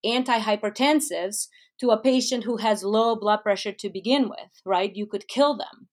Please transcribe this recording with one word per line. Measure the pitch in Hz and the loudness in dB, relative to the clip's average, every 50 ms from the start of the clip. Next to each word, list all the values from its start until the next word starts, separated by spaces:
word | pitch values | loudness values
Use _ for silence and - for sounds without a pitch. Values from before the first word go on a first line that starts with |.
| - | -2
antihypertensives | 214 240 254 254 269 240 226 208 220 208 208 - 208 214 - 262 294 311 302 294 - 175 170 175 196 214 - - - _ _ _ _ _ - | 0 0 0 0 0 0 0 2 0 0 0 -2 -6 -2 2 2 4 4 2 0 -2 -4 -6 -6 -6 -6 -8 -8 -10 _ _ _ _ _ -2
to | 247 240 | 2 2
a | 220 220 | 2 4
patient | 220 269 254 262 - - 254 240 208 | 4 2 2 4 2 0 -4 -4 -2
who | 233 233 | -4 -4
has | 220 214 220 208 208 185 | 0 0 0 0 0 0
low | 196 214 220 226 233 226 | 0 2 2 2 2 0
blood | 220 208 208 214 208 - | 0 2 0 0 2 2
pressure | 214 196 190 - 208 | -2 -2 0 -2 -8
to | 196 - - 202 | -8 -8 -10 -8
begin | 180 190 185 226 262 285 254 | -8 -6 -2 0 2 2 2
with, | 196 - - - - _ _ _ | -2 -4 -10 -16 -20 _ _ _
right? | 185 190 180 196 202 180 | -2 0 0 0 -2 -4
You | 202 208 | -8 -8
could | 208 - 202 - - | -8 -8 -10 -10 -6
kill | - 247 285 294 285 | 0 2 2 2 2
them. | - - - - - - _ | -2 -8 -12 -14 -20 -20 _